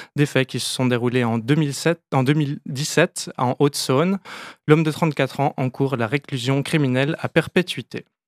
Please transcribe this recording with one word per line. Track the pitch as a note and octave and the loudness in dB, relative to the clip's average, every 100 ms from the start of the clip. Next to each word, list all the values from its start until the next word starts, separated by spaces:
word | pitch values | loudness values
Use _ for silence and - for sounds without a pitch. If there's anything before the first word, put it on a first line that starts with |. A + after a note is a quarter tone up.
| - - | -6 -2
des | D3 | 0
faits | C3+ C3 | 2 0
qui | B2+ | -2
se | - | -6
sont | - B2+ | -2 0
déroulés | A#2+ B2 B2 | 0 0 0
en | A#2+ A2+ | 0 0
deux | A2 D3+ | 0 0
mille | D3 | 0
sept, | C3+ D#3+ E3+ _ | 0 -2 -2 _
en | C#3 | 0
deux | B2+ | 2
mille | D3+ C#3+ D3 - | 2 0 -4 -8
dix-sept | C3 D#3 - F3+ - - - | -6 -2 2 0 -2 -10 -4
en | B2 C3+ | -2 2
Haute-Saône. | C#3+ - - C3 F3 G3 - - - - - | 0 0 0 2 2 0 -6 -16 -16 -6 2
L'homme | D3+ | 4
de | D#3 | 4
trente-quatre | D3 E3 C#3+ C3+ - | 0 -2 0 -2 -2
ans | C#3+ - | -4 -2
encourt | C3 - C3+ C3 | -4 -2 -2 0
la | A2+ | -2
réclusion | C#3+ - C3+ A#2+ C3+ | -2 -4 -6 -2 -2
criminelle | C3+ D#3+ C#3 B2+ C#3 - | 0 0 2 2 0 -2
à | - | -2
perpétuité. | - D#3 - F3+ - A#2 A#2 - _ | 0 2 2 0 -4 -10 -12 -14 _